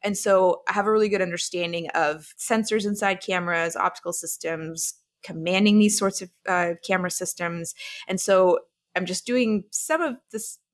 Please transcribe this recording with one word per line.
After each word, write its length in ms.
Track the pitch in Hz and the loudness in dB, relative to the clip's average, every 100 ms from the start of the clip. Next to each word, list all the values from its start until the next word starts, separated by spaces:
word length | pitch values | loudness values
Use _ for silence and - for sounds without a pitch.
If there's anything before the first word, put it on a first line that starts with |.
And 160 | 202 196 | -4 -2
so 440 | 208 190 185 - - | 4 6 6 2 -2
I 20 | |
have 160 | 202 202 | 0 2
a 40 | |
really 180 | 214 214 | 2 2
good 120 | 196 | 0
understanding 680 | 185 170 - 180 170 170 165 | -2 -4 -6 -4 -4 -4 -4
of 440 | - 151 156 156 - | 0 0 -2 -10 -12
sensors 460 | - 226 220 214 202 | -2 0 0 0 -2
inside 360 | 202 196 190 | -2 -2 -2
cameras, 540 | - 185 175 170 165 165 | -2 -4 -2 -2 -2 0
optical 380 | 180 - 170 | -2 -2 -8
systems, 800 | 170 160 - 165 160 160 165 - - _ _ | -8 -8 -8 -6 -6 -8 -6 -8 -8 _ _
commanding 560 | - 160 165 190 208 208 | -14 -6 -2 4 6 6
these 200 | 208 208 | 6 4
sorts 240 | 196 196 | 0 -2
of, 80 | 185 _ - | -10 _ -2
uh, 280 | 180 175 170 | 0 0 -4
camera 300 | - 185 180 | -2 -2 0
systems. 640 | - 180 - 175 170 165 - - - - | -4 -6 -4 -4 -4 -8 -12 -14 -14 -6
And 140 | 185 | -4
so 380 | - 190 185 170 - _ _ 180 | 2 6 6 4 0 _ _ -6
I'm 100 | 180 | -4
just 200 | 180 - | -6 0
doing 400 | 247 233 214 - | 0 2 0 -2
some 320 | - - 320 | -8 -2 0
of 140 | 320 247 _ | -2 -4 _
this 280 | 220 - - _ | -10 -10 -14 _